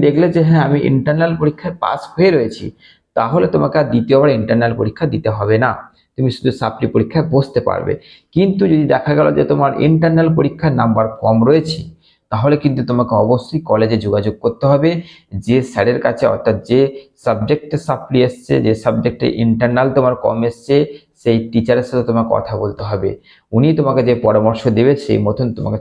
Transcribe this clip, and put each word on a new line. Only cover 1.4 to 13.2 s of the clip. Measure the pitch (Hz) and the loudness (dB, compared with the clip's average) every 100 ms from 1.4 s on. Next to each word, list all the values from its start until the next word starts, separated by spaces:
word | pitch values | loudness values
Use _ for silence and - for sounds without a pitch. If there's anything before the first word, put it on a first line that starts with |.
পরীক্ষায় | 151 151 175 175 | -2 -2 -10 -4
পাস | 90 143 - | -4 -4 -8
হয়ে | - 190 156 | 0 2 2
রয়েছি, | 110 - 107 - - _ _ - | -2 -6 -12 -14 -20 _ _ -4
তাহলে | 113 165 180 | 0 0 0
তোমাকে | 156 143 156 | 0 0 0
আর | 135 | 0
দ্বিতীয়বার | 117 113 135 147 117 | 0 2 2 4 0
ইন্টারনাল | 110 117 117 117 | 0 0 0 0
পরীক্ষা | 110 - 160 | -4 -2 -4
দিতে | 110 110 | -2 -4
হবে | 104 101 123 | -4 0 2
না, | 123 101 - _ _ - | 0 -2 -12 _ _ -4
তুমি | 131 | -4
শুধু | - 127 - | -2 -4 -2
সাপ্লি | 117 - 120 | -6 -4 -2
পরীক্ষায় | 117 113 160 - | 0 0 -2 0
বসতে | 135 - - 92 | 0 0 -2 -2
পারবে। | 92 92 95 - - _ 165 | -2 -4 -6 -10 -20 _ 0
কিন্তু | 196 190 190 | 0 2 2
যদি | 156 143 | 2 2
দেখা | 131 147 147 | 0 0 0
গেল | 151 147 | 2 2
যে | 143 | 0
তোমার | 143 139 - 156 | 0 0 2 2
ইন্টারনাল | 160 165 160 165 165 | 4 2 2 2 2
পরীক্ষার | 143 - 160 123 | -2 0 -2 0
নাম্বার | 117 110 110 - | 0 0 -2 -2
কম | 107 113 117 | 0 2 4
রয়েছে, | 156 156 - - - _ _ _ | 2 0 -8 -10 -18 _ _ _
তাহলে | 110 139 147 | -2 0 2
কিন্তু | 139 127 123 | 0 -2 -2
তোমাকে | 123 123 107 | -2 0 0